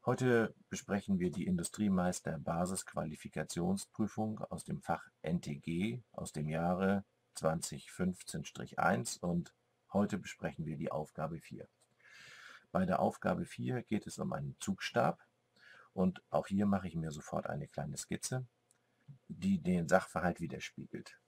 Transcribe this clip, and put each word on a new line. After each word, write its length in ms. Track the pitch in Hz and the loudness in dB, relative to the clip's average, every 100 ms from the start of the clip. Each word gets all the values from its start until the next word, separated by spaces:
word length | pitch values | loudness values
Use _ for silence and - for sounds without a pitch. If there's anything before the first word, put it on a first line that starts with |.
| - | 2
heute 480 | 123 127 120 107 - _ | 2 6 6 4 -2 _
besprechen 480 | 95 - 98 - 98 | -8 -2 -2 2 2
wir 120 | 90 | 2
die 160 | - - | 0 0
Industriemeister-Basisqualifikationsprüfung 3000 | 92 85 - 104 92 90 90 - 80 71 85 90 95 - - 80 76 - - 78 - 87 98 - - 107 - 110 107 | 2 0 0 4 4 4 0 -2 -4 -2 0 0 -2 -4 -4 -4 -6 -8 -6 -4 0 2 0 -2 -2 -2 0 -4 -4
aus 240 | - - | -6 -8
dem 160 | - - | -6 -6
Fach 260 | - 80 - _ | -2 -2 -2 _
N 220 | - 85 | -2 -2
T 140 | - 71 | -2 -6
G 440 | 78 85 104 123 - | -2 0 0 -2 -8
aus 200 | - 82 | -8 -6
dem 160 | 78 76 | -4 -2
Jahre 560 | 80 85 90 95 101 98 _ _ | 0 2 4 4 4 0 _ _
zwanzig 580 | - - - - - - | -2 0 0 -4 -8 -12
fünfzehn 540 | - 92 90 - 80 73 | -2 -2 -2 -6 -8 -8
Strich 320 | - - - | -10 -10 2
eins 400 | 85 110 120 - | 4 4 0 -4
und 340 | 90 87 82 _ _ _ _ | 0 0 -2 _ _ _ _
heute 240 | 98 101 90 | 0 2 0
besprechen 480 | - - 87 71 | -6 -6 -6 -4
wir 140 | 78 76 | -6 -4
die 120 | 78 | -2
Aufgabe 500 | - 76 - 78 80 | -4 -6 -4 -4 -6
vier. 280 | - - - _ _ _ - - - - - - _ | -10 -14 -14 _ _ _ -20 -20 -20 -18 -18 -20 _
Bei 140 | - 92 | 0 2
der 140 | 87 | 4
Aufgabe 440 | - - - 90 | 2 2 0 0
vier 380 | 87 - 120 127 | -2 -4 -2 -2
geht 240 | - 107 - | 0 -2 -2
es 120 | - | -6
um 140 | - | -4
einen 240 | - 143 - | -2 -4 -6
Zugstab 600 | - - - - - - _ _ _ _ - - - | -4 -4 0 4 4 2 _ _ _ _ -20 -20 -12
und 300 | - 92 90 _ | 2 2 2 _
auch 160 | 73 - | -2 2
hier 180 | 98 | 2
mache 240 | 104 98 92 | 4 2 0
ich 80 | 82 | -4
mir 140 | 80 | -4
sofort 380 | 76 - 80 - | -6 -4 -4 -2
eine 200 | 78 71 | -4 -4
kleine 300 | - 73 69 | -6 -6 -6
Skizze, 480 | - 92 - 127 127 _ _ _ _ _ - - _ | -6 -6 -2 -4 -4 _ _ _ _ _ -20 -20 _
die 300 | - 92 98 | -2 2 2
den 300 | 87 90 80 | 4 2 6
Sachverhalt 520 | 92 - - 87 85 | 4 4 0 0 0
widerspiegelt. 800 | 82 65 - - - - - - | -4 -6 -10 -10 -10 -10 -12 -18